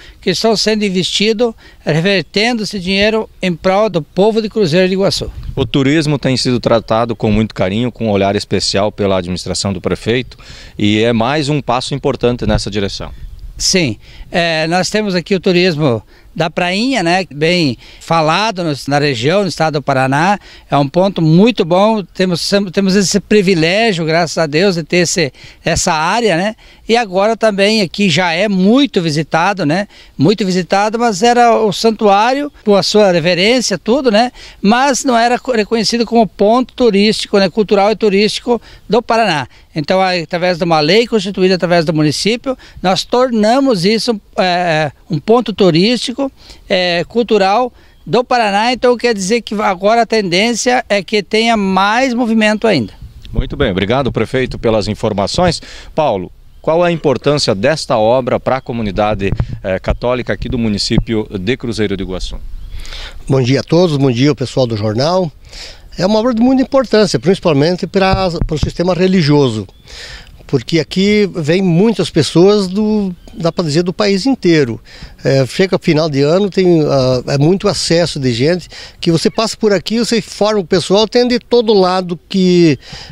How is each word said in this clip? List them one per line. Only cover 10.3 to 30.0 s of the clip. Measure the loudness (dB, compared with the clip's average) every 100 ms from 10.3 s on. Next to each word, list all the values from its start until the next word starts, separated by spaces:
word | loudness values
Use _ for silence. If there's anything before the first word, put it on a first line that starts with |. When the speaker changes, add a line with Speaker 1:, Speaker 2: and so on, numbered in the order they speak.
| -14 -20 -20 -16 -2
Speaker 2:
e | 0 2
é | 2
mais | 0 0 -2 -2
um | -2
passo | -2 -2 -2
importante | -4 -4 0 -2 -2 -2
nessa | -2 -2
direção. | -4 -4 -6 -12 -14 -16 -16 -16 -6
Speaker 1:
Sim, | -2 0 0 -6 -12 -20 -6
é, | -2 -2 -2 -2
nós | -2 -2
temos | -2 -2 -4
aqui | -2
o | -2
turismo | 0 2 2 0 0 -2 -6 -20 -12 -6
da | -4
prainha, | -2 -4 -2 -2 0
né, | 0 0 -2
bem | -2 0 2 0 -2 -10 -12
falado | -2 0 2 0 -2 -2
no, | -4 -4 -2
na | 0
região, | 0 0 0 0
no | 0
estado | -2 -2
do | -2
Paraná. | -2 0 2 2 0 -2 -6 -18 -2
É | 0
um | 0
ponto | 0 0 2
muito | 4 6 4 2
bom, | 0 2 2 0
temos, | -4 -4 -2 -2 -2 -2 -2
temos | -2 0
esse | 2 2 -2
privilégio, | 2 2 2 2 2 2 0 0
graças | 0 0 0 -2
a | -2
Deus, | 0 0 0
de |
ter | -2 0
esse, | 0 0 -4 -6 -20 -8
essa | -4 -2 0
área, | 0 0 0 0 0
né? | -2 -6 -16 -12 -2
E | 0
agora | 0 0 0 2
também | 0 2 2 2
aqui | 0 0 0
já | 2 0
é | 0 0
muito | 2 4 4 2 0
visitado, | -2 -2 -2 0 0 0 0
né? | -2 -4 -12